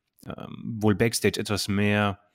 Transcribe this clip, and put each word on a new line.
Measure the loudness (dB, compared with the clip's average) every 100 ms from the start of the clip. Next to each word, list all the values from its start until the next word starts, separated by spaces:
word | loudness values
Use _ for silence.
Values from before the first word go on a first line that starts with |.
| _ _ -14
ähm, | -12 -14 -12
wohl | -10 2 4
Backstage | 4 2 2 0 0
etwas | -2 -4 -2
mehr, | 0 2 2 0 -2 _